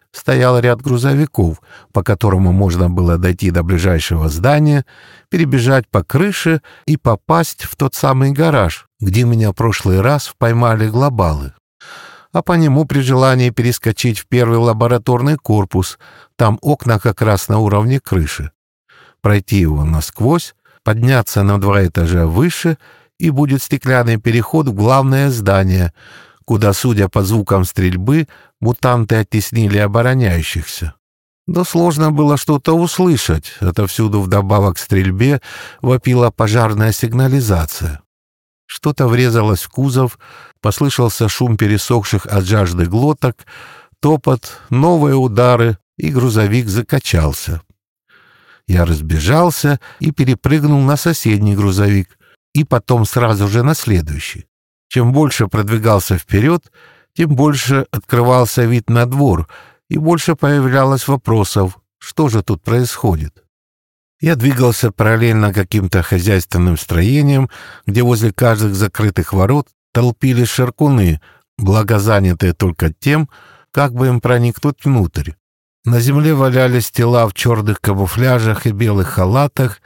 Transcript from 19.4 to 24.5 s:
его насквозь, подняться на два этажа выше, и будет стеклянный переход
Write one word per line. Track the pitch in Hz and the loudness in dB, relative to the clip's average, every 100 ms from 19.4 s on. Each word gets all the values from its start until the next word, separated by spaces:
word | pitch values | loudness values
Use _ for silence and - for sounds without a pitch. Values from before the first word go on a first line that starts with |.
| 95 101 | 0 0
его | 82 76 | 0 0
насквозь, | 73 80 - - 110 165 - _ _ _ | 0 -2 -4 -4 0 0 -2 _ _ _
подняться | - 110 120 131 110 104 | -4 0 2 2 0 0
на | 98 101 | 2 2
два | 98 101 90 | 2 2 0
этажа | - 82 87 82 | 0 0 0 0
выше, | 85 170 - 170 156 _ _ _ - | 0 0 -2 -4 -4 _ _ _ -4
и | - | -2
будет | 139 147 135 | 0 0 -2
стеклянный | - 139 131 127 117 113 | -2 -6 0 0 0 -2
переход | 120 117 110 | 0 -2 0